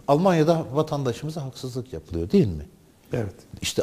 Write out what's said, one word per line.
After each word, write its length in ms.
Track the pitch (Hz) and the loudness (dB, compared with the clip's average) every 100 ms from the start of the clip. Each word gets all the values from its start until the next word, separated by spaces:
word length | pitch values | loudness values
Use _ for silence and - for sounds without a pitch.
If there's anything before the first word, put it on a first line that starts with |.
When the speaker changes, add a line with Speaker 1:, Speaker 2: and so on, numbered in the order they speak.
| - | 0
Speaker 1:
Almanya'da 560 | 143 190 170 151 165 120 | 4 4 4 4 2 0
vatandaşımıza 680 | 135 151 143 127 113 151 160 | -2 -2 -2 -2 -4 -6 -8
haksızlık 500 | 135 - 131 123 113 | -8 -8 -10 -8 -10
yapılıyor, 380 | 80 - 85 85 | -12 -6 -6 2
değil 160 | 202 123 | 4 4
mi? 200 | 78 76 - _ _ - | 0 -8 -18 _ _ -8
Speaker 2:
Evet. 220 | 127 104 - - - | -6 -4 -8 -18 -10
Speaker 1:
İşte 200 | - - | -4 -2